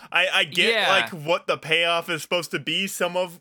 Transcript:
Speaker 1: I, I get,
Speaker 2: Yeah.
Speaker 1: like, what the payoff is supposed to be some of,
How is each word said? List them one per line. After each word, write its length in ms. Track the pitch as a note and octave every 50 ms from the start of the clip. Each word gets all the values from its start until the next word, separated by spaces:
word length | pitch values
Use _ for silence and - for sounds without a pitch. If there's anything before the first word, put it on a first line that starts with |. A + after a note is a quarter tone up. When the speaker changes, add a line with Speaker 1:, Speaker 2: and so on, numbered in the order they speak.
| - -
Speaker 1:
I, 160 | - E3+ F3+ F#3
I 120 | D#3+ F#3+ F#3+
get, 260 | D3+ B2+ D#3+ F3 A3
Speaker 2:
Yeah. 160 | A#3 G#3+ G3 E3
Speaker 1:
like, 180 | - F#3+ A#2 A2
what 360 | G3 D#3+ C#3+ D#3+ C4 D4+ -
the 100 | - E3
payoff 540 | C#3 - D3 D#3+ E3+ E3+ E3+ E3+ E3+ E3 F3
is 100 | E3+ D3+
supposed 300 | - - F#3 F3 D#3+ -
to 80 | - D#3+
be 280 | C3 D3+ D#3+ F3+ G3
some 300 | F#3+ - - F#3+ F3 F3
of, 240 | F3+ F#3 F3 E3+ -